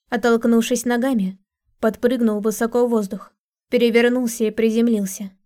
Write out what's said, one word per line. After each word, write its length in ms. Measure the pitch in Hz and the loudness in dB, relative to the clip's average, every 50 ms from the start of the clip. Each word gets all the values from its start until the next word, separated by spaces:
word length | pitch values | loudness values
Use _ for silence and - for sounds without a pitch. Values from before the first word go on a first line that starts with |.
| _ _ | _ _
оттолкнувшись 720 | - 240 - 240 233 226 233 247 233 233 226 - 254 240 - | -6 -2 0 0 0 2 2 2 2 2 2 0 -2 -4 -2
ногами, 540 | 247 240 247 233 269 269 226 190 185 190 - _ _ _ _ _ _ _ _ | -2 -2 -2 0 0 0 -2 -2 -4 -6 -10 _ _ _ _ _ _ _ _
подпрыгнул 600 | - 220 214 - - 233 262 240 240 220 214 208 | -4 -4 -2 0 -2 -2 0 0 0 0 0 -2
высоко 460 | 208 220 208 - 240 226 226 240 240 | -2 -4 -2 -2 -4 -2 0 0 0
в 40 | 240 | 0
воздух, 420 | 233 220 208 190 214 190 - - _ _ _ _ _ _ _ _ | 0 -2 -2 -4 -8 -12 -14 -18 _ _ _ _ _ _ _ _
перевернулся 760 | - - 240 233 233 233 233 240 247 254 254 233 233 - 226 | 0 2 2 4 4 4 4 4 2 0 -2 -4 -4 -2 -2
и 60 | 214 | -2
приземлился. 800 | 208 220 220 226 220 233 233 240 226 202 202 190 - - 202 190 - _ _ | 0 0 0 0 2 2 2 2 2 0 -2 -4 -6 -10 -12 -14 -16 _ _